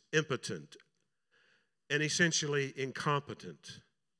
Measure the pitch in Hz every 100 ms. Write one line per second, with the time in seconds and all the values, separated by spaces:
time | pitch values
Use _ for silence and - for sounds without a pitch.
0 | _ 156 156 127 - 90 73 - _ _
1 | _ _ _ _ _ _ _ _ - 147
2 | 151 - 175 - 147 143 135 135 131 -
3 | 156 143 - 107 90 76 - - - _
4 | _ _